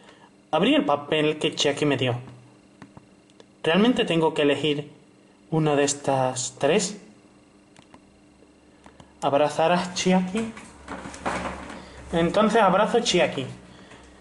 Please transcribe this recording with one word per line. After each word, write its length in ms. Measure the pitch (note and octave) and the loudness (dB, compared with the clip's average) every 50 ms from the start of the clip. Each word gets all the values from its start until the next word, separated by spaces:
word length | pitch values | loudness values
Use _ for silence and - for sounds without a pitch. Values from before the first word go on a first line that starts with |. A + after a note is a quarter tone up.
| - - - - - - _ _ _ _ | -20 -20 -20 -20 -20 -20 _ _ _ _
Abrí 240 | - D#3+ F#3 B3 D4+ | 0 2 2 2 2
el 100 | D4+ - | 2 2
papel 540 | - C#3+ D3 - - D#3+ D#3 D3+ D3+ D#3 D3+ | 0 0 -2 -2 -2 0 0 0 0 0 -2
que 160 | - D#3 - | -4 -4 -2
Chiaki 320 | - - D3 C#3 - D3+ | -2 -2 -2 0 0 0
me 100 | D3 C#3 | 0 0
dio. 200 | B2 C3 B2+ A#2+ B2 - - - - - - - - - _ _ - - - - - - - _ _ _ _ _ - - _ _ _ | 0 0 -2 -2 -4 -8 -14 -20 -20 -20 -20 -20 -20 -20 _ _ -20 -20 -20 -20 -20 -20 -20 _ _ _ _ _ -20 -20 _ _ _
¿Realmente 440 | - D#3 E3 F#3 G#3+ B3 B3 - A3 | -2 0 2 4 4 4 2 2 0
tengo 260 | F3+ E3+ E3 D#3+ D#3 | 0 0 2 0 0
que 100 | D#3 - | 2 2
elegir 480 | D3 C#3+ C#3 C#3+ D#3 D#3 C#3+ D3 D3 - - - - - _ _ _ _ _ _ _ - | 2 2 2 2 0 -2 -2 -2 -6 -10 -14 -20 -20 -20 _ _ _ _ _ _ _ -4
una 260 | D#3 D#3+ D#3 D3+ D3 | -2 0 2 2 2
de 80 | C#3 C#3+ | 2 2
estas 720 | C#3+ - - - C#3+ C3+ C3 C3 B2+ B2+ B2 - - - - | 2 0 -2 -2 -2 0 0 0 0 -2 -4 -8 -8 -4 -2
tres? 400 | - C#3 E3 - - - - - - - - - - - _ _ _ _ _ _ _ _ - - - _ - - - - - _ _ _ _ _ - - _ _ _ - - - - - - - - - - - | 0 2 2 2 0 -2 -6 -12 -18 -20 -20 -20 -20 -20 _ _ _ _ _ _ _ _ -20 -20 -20 _ -20 -20 -20 -20 -20 _ _ _ _ _ -20 -20 _ _ _ -20 -20 -20 -20 -20 -20 -20 -20 -20 -10 -6
¿Abrazar 520 | - C#3+ C#3 C#3+ D3+ D3 - - D#3+ E3 | -2 0 2 2 2 2 2 2 2 2
a 200 | F3 F3+ F3+ - | 2 0 -2 -4
Chiaki? 580 | - - - F#3 F#3 F#3 F#3 F3+ - A3 A3+ A3+ - - - - - - - - - - - - - - - - - - - - - - - - - - - - - - - - | -6 -2 0 2 2 2 2 -2 -4 -4 -6 -6 -8 -14 -18 -20 -20 -20 -18 -16 -14 -14 -14 -14 -14 -10 -8 -6 -6 -6 -8 -8 -10 -12 -14 -16 -16 -16 -18 -20 -20 -20 -10 -4
Entonces 500 | - E3 E3+ E3+ E3+ G3+ A3 G#3 G#3+ A3+ | -2 0 0 2 2 2 2 4 4 4
abrazo 360 | G#3 F#3 F3 F#3 A3 G#3+ A3+ A#3 | 4 4 4 4 2 2 2 0
a 40 | |
Chiaki. 420 | A#3 - - F3 D3+ B2+ - C#3 B2+ B2 - - - - - - - - - - - - - - | 0 2 2 2 2 2 0 -4 -8 -8 -10 -16 -20 -20 -20 -20 -20 -20 -20 -20 -20 -20 -20 -20